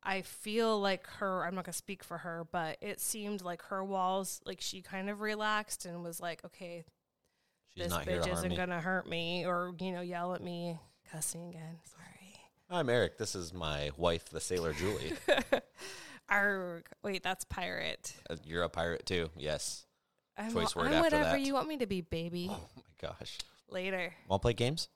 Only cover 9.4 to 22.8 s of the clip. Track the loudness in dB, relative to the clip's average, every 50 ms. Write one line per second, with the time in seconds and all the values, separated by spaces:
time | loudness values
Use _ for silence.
9.4 | 0 0 0 0 0 -2 -4 -4 -4 -2 -2 -2 -4 -4 -4 -2 -2 -2 -2 -4
10.4 | -4 -4 -4 -4 -2 -4 -4 -6 -8 -16 _ _ _ -12 -6 -4 -4 -4 -4 -4
11.4 | -8 -10 -10 -10 -10 -12 -12 -14 _ -20 -20 -20 -20 -20 -20 -20 -20 -20 -20 -20
12.4 | -20 -20 _ _ _ _ 2 4 6 8 8 8 8 6 4 0 -2 -2 -2 -4
13.4 | -4 -4 -4 -2 0 0 2 2 0 -2 0 4 4 6 6 4 0 -4 -8 -6
14.4 | -2 0 0 2 2 2 0 2 0 0 0 0 -2 -4 -6 -4 4 4 6 6
15.4 | 6 4 2 2 2 -2 _ -14 -14 -12 -12 -12 -14 -14 -16 -18 _ 2 4 6
16.4 | 6 4 4 2 -2 -4 -6 -8 -10 -16 -20 _ _ -4 -4 0 0 0 -2 -2
17.4 | -4 _ -4 -2 -2 -2 -2 -2 -2 -2 -4 -4 -8 -12 -12 -12 -8 -8 -8 -8
18.4 | -6 -2 0 2 2 2 2 2 2 2 2 0 0 0 2 2 2 0 -4 -4
19.4 | -2 -2 -2 0 -2 -4 -6 -8 -12 _ _ _ _ _ _ _ _ _ _ -8
20.4 | -6 -2 0 0 0 2 2 2 2 4 6 6 6 6 6 6 6 6 4 4
21.4 | 2 2 2 2 0 0 0 -2 -2 0 0 -2 -2 -2 -4 -4 -4 -2 -4 -4
22.4 | -4 -4 -4 -6 -8 -12 -16 -20